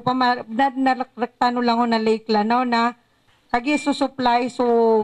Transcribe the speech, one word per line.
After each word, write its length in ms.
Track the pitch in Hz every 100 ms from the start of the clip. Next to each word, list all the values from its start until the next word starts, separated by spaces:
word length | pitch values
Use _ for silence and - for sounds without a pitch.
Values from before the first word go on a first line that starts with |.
| 247
pa 80 |
ma-, 320 | 254 247 247 220
na, 240 | 226 277
nalak-, 480 | 254 262 254 254 - 240 -
tano 240 | 247 247 240
lang 160 | 233
ho 80 | 240
na 80 | 226
Lake 320 | 220 220 226
Lanao 320 | 214 214 240
na, 320 | 254 233 240 240 _ _ _ _ _
kagi 240 | 247 247
susupply, 800 | 294 294 - 269 269 247 240 254
so, 100 | - 240 233 226 220